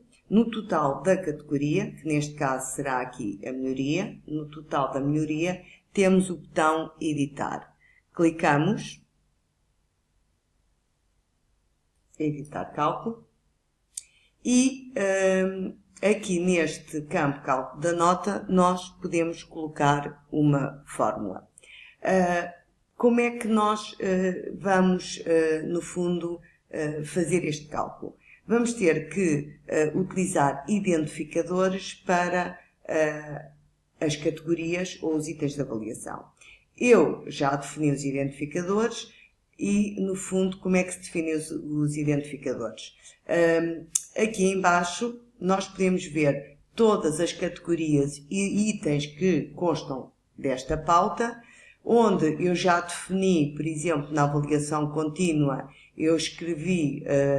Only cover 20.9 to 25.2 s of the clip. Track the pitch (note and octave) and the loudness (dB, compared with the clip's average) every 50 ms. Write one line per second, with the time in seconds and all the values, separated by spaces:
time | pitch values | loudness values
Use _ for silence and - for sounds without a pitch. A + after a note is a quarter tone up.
20.9 | - - A#2+ G#2+ G#2 A2 G#2+ F#2+ F2 - - _ _ - - - - - - - | -2 0 0 0 0 -2 -6 -6 -8 -10 -14 _ _ -20 -20 -20 -20 -20 -20 -20
21.9 | - _ - - F#3+ F#3 F3+ F3 F3 F3 F3 F3 - - _ _ _ _ _ _ | -16 _ -2 2 2 4 4 2 2 0 -2 -4 -10 -16 _ _ _ _ _ _
22.9 | _ - A#3+ A#3+ A#3+ A#3+ A#3+ A#3+ A#3+ A#3+ A#3 G#3+ A3 G#3+ G#3+ G#3 G#3+ G#3 - - | _ 2 4 4 4 4 2 2 -2 -4 -2 0 2 4 4 2 0 -2 -4 -10
23.9 | - - - F#3+ F#3 F#3 F#3+ F#3 F3+ - - - - - - G3 F#3+ F#3 F#3 F#3 | -8 -4 -2 0 2 2 2 0 -2 -4 -8 -10 -10 -6 0 2 4 6 6 4
24.9 | F#3 F3+ - - - - | 4 2 -2 -6 -10 -8